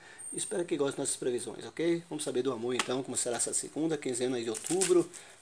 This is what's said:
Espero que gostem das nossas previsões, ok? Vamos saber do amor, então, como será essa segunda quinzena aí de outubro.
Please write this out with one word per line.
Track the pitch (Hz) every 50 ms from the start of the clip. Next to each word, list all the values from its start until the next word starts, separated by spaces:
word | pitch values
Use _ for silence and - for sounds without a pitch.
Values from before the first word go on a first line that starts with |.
| - - - - - - -
Espero | 185 - - - 180 175
que | 175 175
gostem | 143 143 139 131 -
das | 139 -
nossas | -
previsões, | - - 131 123 117 - 110 101 - -
ok? | - - - 160 170 170 165 170 -
Vamos | 156 151 -
saber | 143 127 127
do | 127 135
amor, | 123 110 117 123 127
então, | 120 - - 127 123
como | 127 - 123
será | - - 123 123 127
essa | - - -
segunda | - - - - 139 160 165 160
quinzena | 143 - 135 123 117 123 127 131
aí | 123 113
de | 117
outubro. | 107 - - - 330 381 269 170 180 - - - - - - - - -